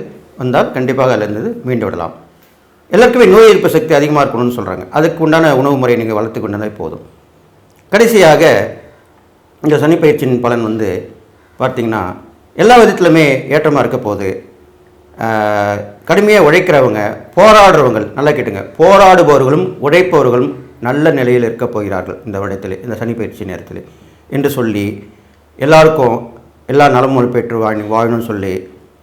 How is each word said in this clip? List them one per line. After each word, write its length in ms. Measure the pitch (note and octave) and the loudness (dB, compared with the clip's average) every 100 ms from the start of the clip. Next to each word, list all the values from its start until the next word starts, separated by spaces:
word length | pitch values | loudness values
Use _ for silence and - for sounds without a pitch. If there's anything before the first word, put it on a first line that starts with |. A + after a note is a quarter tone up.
| - - _ - | -8 -20 _ -10
வந்தால், 340 | B2+ C3 A#3 | -4 -2 -2
கண்டிப்பாக 420 | C3+ B2+ B2 C3 | -4 -4 -2 0
அதிலிருந்து 480 | A2+ G#2 G#2 G3 A#3+ | 0 -4 -6 -8 -10
மீண்டு 220 | B2+ A#2+ G2+ | -6 -4 -4
விடலாம். 280 | F2 E2 - - _ _ _ _ _ - | -6 -10 -12 -20 _ _ _ _ _ -4
எல்லாருக்குமே 360 | G#3 B3 B3 G#3 | 2 2 4 4
நோய் 220 | G3+ A3+ | 6 6
எதிர்ப்பு 220 | F#3+ F3 | 6 2
சக்தி 240 | D#3+ D#3 | -2 0
அதிகமாக 300 | D3 D3 D3 | 0 0 0
இருக்கணும்னு 320 | C#3 A#2 B2 A#2+ | -2 -2 -4 -4
சொல்றாங்க. 260 | F#2 F2+ - | -8 -10 -6
அதுக்கு 340 | D3+ D#3+ D#3+ | -2 -2 0
உண்டான 320 | D#3 D#3+ D#3+ C3 | 0 2 2 2
உணவு 200 | C#3 C#3 | 0 0
முறையை 200 | B2+ A#2 | 0 -2
நீங்க 140 | A2+ G#2+ | -2 -4
வளர்த்து 220 | A2+ A2+ | -4 -8
கொண்டு 180 | G#2 G#2 | -8 -8
வந்தாலே 200 | G#2+ G#2 | -8 -10
போதும். 260 | D#2+ - - _ _ _ _ _ _ _ - | -12 -12 -20 _ _ _ _ _ _ _ -4
கடைசியாக, 520 | G3+ A3+ A3 E3 D3+ D#3+ G#2+ G#2 - - _ _ _ _ _ _ _ | 0 2 4 6 6 4 2 -2 -8 -20 _ _ _ _ _ _ _
இந்த 140 | D3+ C#3+ | -2 0
சனி 180 | D3 E3 | 0 2
பயிற்சியின் 420 | D#3 D3 C3+ B2 | 2 0 -2 -2
பலன் 240 | A#2+ A#2 | -2 -2
வந்து 260 | A2+ A2 G#2 F#2 - - _ _ _ - | -4 -4 -4 -6 -10 -20 _ _ _ -6
பார்த்தீங்கன்னா, 440 | B2+ B2+ A2+ A2 F#2 - - _ _ - | -6 -4 -4 -4 -6 -10 -18 _ _ 0
எல்லா 220 | G3+ B3 | 4 6
விதத்திலுமே 460 | G#3+ F#3+ F3 D#3+ D3 C3 C3 D3 | 4 2 2 2 2 0 -2 -2
ஏற்றமா 260 | D3+ C#3+ | 0 0
இருக்க 140 | A#2+ C3 | -2 -4
போகுது. 320 | G#2+ G2 F#2+ - - _ _ _ _ _ _ - | -6 -6 -6 -8 -14 _ _ _ _ _ _ -10
ஆ, 60 | A2+ A2 G#2+ G#2 G2+ G2+ G#2 - - | -6 -2 -2 -2 -2 -4 -8 -12 -2
கடுமையா 320 | F3+ G#3 G#3 D3 | 0 4 4 4
உழைக்கிறவங்க, 540 | F3 F3+ D3 B2 G#2+ G#2 - - - | 2 2 2 2 0 -4 -8 -6 2
போராடுறவங்க, 800 | G#3+ G#3+ G3 D#3+ C3 G#2+ G#2 | 6 6 6 4 2 0 -4
நல்லா 180 | B2+ D3 | -4 -2
கேட்டுங்க, 320 | C3+ A2 G2 - - | -2 -4 -8 -8 0
போராடுபவர்களும் 920 | E3+ G3 F#3+ F3+ D3 C#3 B2+ D#3 F#3 - | 4 6 6 6 4 4 2 0 -2 -4
உழைப்பவர்களும் 720 | C#3+ E3+ F3+ D#3 B2 A#2+ C#3 - - - | 0 0 2 0 0 0 -2 -6 -16 -10
நல்ல 320 | A#2 C#3+ D#3 | -6 -2 0
நிலையில் 320 | C#3+ B2 B2 | 0 0 0
இருக்க 240 | A#2 A2+ B2 | 0 -4 -6
போகிறார்கள் 520 | G#2+ G2+ F#2+ F2+ - A2+ | -6 -6 -6 -8 -12 -10
இந்த 140 | G2 | -8
வருடத்திலே, 440 | G2 F#2+ F#2+ F#2+ | -8 -8 -10 -12
இந்த 120 | A#2+ A2 | -10 -10
சனி 180 | A#2 | -8
பயிற்சி 320 | A#2 G2+ - F#2+ | -8 -10 -10 -14
நேரத்திலே 380 | F2 F2 F#2 - _ _ _ - | -14 -16 -18 -20 _ _ _ -10
என்று 200 | C3+ C#3+ | -6 -4
சொல்லி, 360 | C3+ A2+ G#2 G2+ G2+ - _ _ _ _ - | -4 -4 -4 -6 -8 -16 _ _ _ _ -6
எல்லாருக்கும் 580 | C3+ D#3+ D#3 D#3 B2 A#2 - - _ _ - | 2 4 4 2 0 -2 -8 -20 _ _ -4
எல்லா 200 | C3+ C#3+ | 2 2
நலமும் 440 | B2+ C3+ C3+ B2 | 2 0 0 -2
பெற்று 260 | B2 A2+ A#2 | -2 -4 -4
வாழ-, 300 | A2 G#2+ G#2 | -4 -4 -4
வாழணும்னு 360 | A2 A#2 A#2 A2+ | -2 -2 -2 -6
சொல்லி 220 | G#2 F#2+ F#2 - - _ _ | -8 -6 -8 -10 -20 _ _